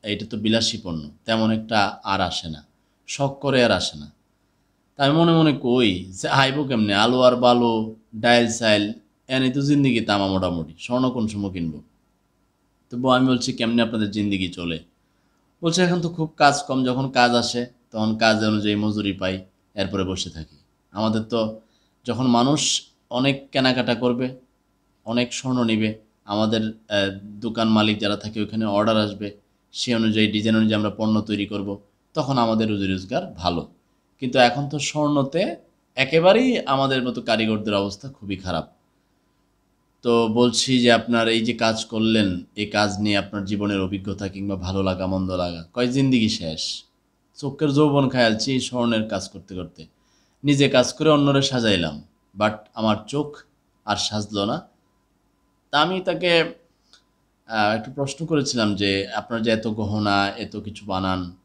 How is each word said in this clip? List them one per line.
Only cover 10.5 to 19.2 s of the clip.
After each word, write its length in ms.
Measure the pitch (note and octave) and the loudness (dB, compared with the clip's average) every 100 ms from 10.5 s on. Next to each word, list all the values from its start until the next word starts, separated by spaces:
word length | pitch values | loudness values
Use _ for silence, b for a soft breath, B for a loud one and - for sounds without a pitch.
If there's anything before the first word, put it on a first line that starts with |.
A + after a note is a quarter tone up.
| E2+ D#2+ D#2+ | -2 -6 -10
স্বর্ণ 320 | - B2 B2+ | -4 0 0
কোন 180 | B2 G#2+ | 0 -4
সময় 220 | G#2 G2 | -4 -6
কিনবো?" 320 | F2+ E2 D2 - _ _ _ _ _ _ _ _ _ _ | -4 -6 -8 -16 _ _ _ _ _ _ _ _ _ _
তো 60 | B2 | -2
ব-, 120 | B2+ | 2
আমি 180 | B2+ C3 | 4 4
বলছি, 260 | B2 - | 2 -2
"কেমনে 300 | - A#2 A#2+ | -4 0 0
আপনাদের 280 | A2 A2+ G#2 | 0 0 -2
জিন্দিগি 380 | G#2 G#2 G2 F2+ | -2 -2 -2 -4
চলে?" 360 | F2 E2+ D#2+ - _ _ _ _ _ _ _ | -6 -8 -8 -12 _ _ _ _ _ _ _
বলছে, 200 | E3+ E3+ | -2 2
"এখন 180 | F3+ F3 | 2 2
তো 80 | E3 | -2
খুব 240 | E3 D#3 - | -4 -4 2
কাজ 260 | C#3+ C#3+ | 4 4
কম, 220 | - C3 | -2 -2
যখন 260 | B2+ B2 C3+ | 0 -2 0
কাজ 200 | C3+ A#2+ | 2 4
আসে, 360 | A#2+ A2+ A#2+ A#2+ _ _ | 4 0 -4 -6 _ _
তখন 280 | A2 A2 A2 | -2 -2 2
কাজ 260 | A2+ G#2+ | 2 4
অনুযায়ী 300 | A2 G#2+ G#2 | 2 0 0
মজুরি 380 | G#2 G#2+ G#2 G2+ | 0 0 -2 -2
পাই, 320 | F2+ | -2